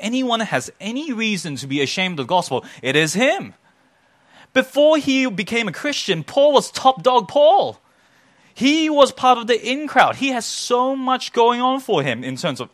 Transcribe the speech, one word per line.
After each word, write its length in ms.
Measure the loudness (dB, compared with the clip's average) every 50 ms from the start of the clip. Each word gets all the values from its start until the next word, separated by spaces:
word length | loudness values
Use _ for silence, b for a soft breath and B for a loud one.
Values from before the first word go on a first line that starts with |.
anyone 400 | -6 -4 -4 -2 -2 -2 -2 -2
has 320 | -2 -2 -2 -2 -4 -6 -12 -12
any 320 | -10 -8 -8 -8 -6 -6 -6
reason 420 | -4 -4 -2 -2 -4 -4 -6 -8
to 100 | -8 -6
be 140 | -4 -2 -2
ashamed 380 | -2 -2 -2 -2 -4 -4 -4 -6
of 80 | -4
the 20 | -2
gospel, 360 | -2 -2 -2 -2 -4 -6 B B B B -4
it 140 | -2 0
is 180 | 0 0 0 0
him. 400 | 0 0 0 0 -2 -6 -12 -16 _ b b b b b b b b b b b b b b b b b b -2
Before 460 | -2 -2 0 2 2 4 4 4 2
he 280 | 2 0 0 0 0
became 420 | -2 -2 -4 -6 -4 -4 -4 -2 -4
a 40 | -6
Christian, 520 | -6 -6 -6 -6 -4 -4 -4 -4 -4 -6
Paul 280 | -2 2 4 4 6 6
was 200 | 4 2 0 -2
top 320 | 0 2 2 2 2 2
dog 240 | 2 2 2 0 0
Paul. 520 | 2 4 6 6 6 4 2 0 -4 -10 b b b b b b b b b b b b b b b
He 320 | 0 2 2 2 2 2 2
was 220 | 4 4 4 4
part 260 | 4 2 2 4 4
of 120 | 4 2 -2
the 200 | -2 -2 -2 -4
in 200 | -6 -6 -6 0
crowd. 280 | 2 4 4 4 2
He 120 | -2 -4 -4
has 180 | -4 -4 -6
so 480 | -8 -8 -8 -4 0 0 0 0 0 -2
much 380 | -4 -2 -2 -2 -2 -4 -2 0
going 280 | 2 4 4 4 2
on 200 | 0 0 0 -2
for 240 | -2 -2 0 0 0
him 180 | 0 -2 -4 -6
in 140 | -8 -6
terms 240 | -6 -4 -4 -4 -6
of 100 | -8 -12